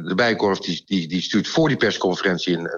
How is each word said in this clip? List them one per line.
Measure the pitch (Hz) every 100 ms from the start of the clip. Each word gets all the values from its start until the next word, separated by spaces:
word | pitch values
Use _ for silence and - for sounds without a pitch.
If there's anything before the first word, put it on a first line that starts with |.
de | 85 95
Bijenkorf | 120 110 104 92
die, | - 82 -
die, | 98 80
die | 87
stuurt | - 104 85
voor | - 156
die | 135
persconferentie | 110 - 98 87 95 87 - 85
een, | 85